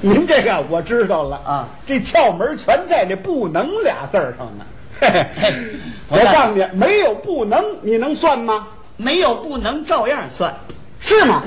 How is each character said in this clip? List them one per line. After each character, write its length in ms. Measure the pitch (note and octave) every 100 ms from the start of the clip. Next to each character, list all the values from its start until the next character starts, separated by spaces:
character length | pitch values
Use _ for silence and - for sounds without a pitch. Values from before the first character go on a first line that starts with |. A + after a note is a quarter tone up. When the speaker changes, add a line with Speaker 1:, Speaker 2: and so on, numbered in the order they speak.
Speaker 1:
您 260 | G3 B3 E4+
这 160 | C#4+
个 220 | G#3+ F3+ C#3
我 120 | E3
知 260 | E3 A#3+ G3
道 180 | E3+
了 120 | C#3 C#3
Speaker 2:
啊。 240 | C3+ C#3 A#2+ - -
Speaker 1:
这 140 | C4+
窍 320 | - E4 C#4
门 240 | E3+ A#3+ D4+
全 300 | - - F4+
在 160 | D#4+
这 100 | F#3+ F#3+
“不 320 | G4 D#4 F#3
能” 200 | E3 C4+ G#4+
俩 220 | F4 - C#3
字 60 | G3
儿 180 | C3 A#2+
上 80 | A#2+ G2+
呢。 60 | - - - -
嘿 80 | B3
嘿， 400 | F#3 C#3 - G#3
Speaker 2:
嘿， 20 | B2+ A2+ G#2 - - -
Speaker 1:
我 80 | D#3
告 320 | G#3 D4 A#3
诉 60 |
你， 100 | G3+ F#3+
没 260 | F#3 C4+ G#4
有 160 | D#4
“不 300 | G#3 - D#4+
能”， 180 | G#3 B3+ G#4+ F#4+
你 160 | G#3 A3+
能 160 | C4+
算 240 | D#4 D#4+ C4
吗？ 300 | A#3 G#3+ G3+ - - -
Speaker 2:
没 220 | A#3+ E4+
有 160 | D4+ A#3
“不 220 | E4 C4
能”， 260 | G#3 D4
照 240 | - D#4+ A3+
样 140 | C#4+ C#3+
算。 200 | - E3+ - - - - -
Speaker 1:
是 260 | - G#4+
吗？ 180 | D#4 E3